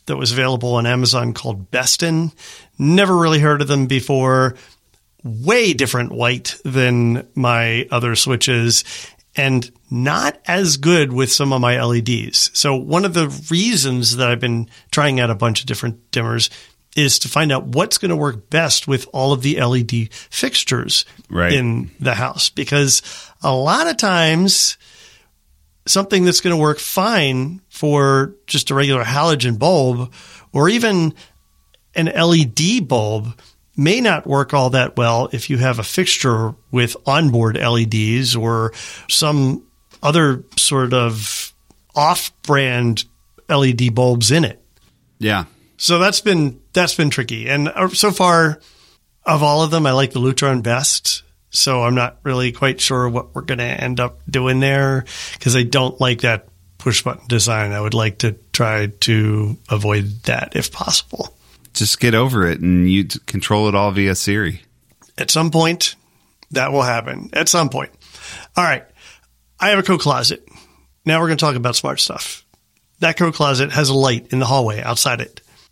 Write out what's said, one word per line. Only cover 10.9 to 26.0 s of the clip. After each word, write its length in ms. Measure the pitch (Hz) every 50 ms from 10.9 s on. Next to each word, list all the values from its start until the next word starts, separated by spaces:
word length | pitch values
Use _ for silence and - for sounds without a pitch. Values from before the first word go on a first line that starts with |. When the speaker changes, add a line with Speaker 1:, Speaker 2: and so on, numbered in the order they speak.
| 180 165 143 127 123
Speaker 1:
with 180 | 127 131 123
some 220 | - - 139 139 135
of 80 | 127
my 140 | 123 120 123
L 160 | 123 120 120 120
E 80 | 120
Ds. 500 | 110 123 120 110 110 - - 156 - - -
So 220 | - - 143 135
one 300 | 127 135 151 160 180 202
of 80 | 190 165
the 140 | 170 156 139 135 143 147 -
reasons 640 | 170 175 214 240 226 147 135 135 127 123 120 - 120
that 120 | 127 127 120
I've 100 | 120 113
been 300 | 127 120 117 117 113 - - - _ _
trying 280 | - 151 143 143 131 127
out 100 | 123 117
a 60 | 110
bunch 240 | 101 120 117 104 -
of 80 | -
different 440 | - 110 - 123 117 113 - _ _
dimmers 380 | - 123 117 113 117 117 - - - - - - _ _ _ _ -
is 240 | 151 147 131 - -
to 80 | -
find 240 | 131 - 147 160 147
out 140 | 135 131 -
what's 300 | 127 120 151 202 220 -
gonna 180 | - 196 180 170
work 340 | 147 147 143 117 104 - _
best 380 | 151 165 165 143 - - -
with 180 | 143 135 123 - -
all 220 | - 131 131 139 143
of 80 | 127
the 160 | 127 143 156
L 180 | 143 127 120 127
E 80 | 127 117
D 260 | 113 117 117 110 - - - - -
fixtures 720 | - - - 269 - - - - 127 120 - - - - - - - - - -
Speaker 2:
Right. 220 | - 85 87 87
Speaker 1:
in 400 | 139 135 123 117 113 123 123 - - -
the 160 | 135 127 117
house. 340 | - 127 131 - - - -
Because 520 | - 151 143 - 147 143 139 135 - - - - - - - - _ _
a 120 | - 139 131
lot 340 | 131 135 160 208 285 330
of 100 | 330 254
times, 800 | - 226 196 180 170 160 156 160 170 190 190 - - - - - - _ - - - - - - _ _ _ _ _ _ _ _ _ _ _ _ _ -
something 380 | - - 196